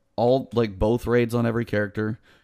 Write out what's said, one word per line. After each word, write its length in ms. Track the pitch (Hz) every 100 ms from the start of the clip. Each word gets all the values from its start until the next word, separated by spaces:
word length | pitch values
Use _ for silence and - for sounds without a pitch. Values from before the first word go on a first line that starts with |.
| _ -
all, 340 | 120 131 -
like, 280 | 120 110 95
both 260 | 107 117 113
raids 260 | 120 117
on 140 | 120 117
every 180 | 117
character. 540 | 113 104 101 107 107 110 _ _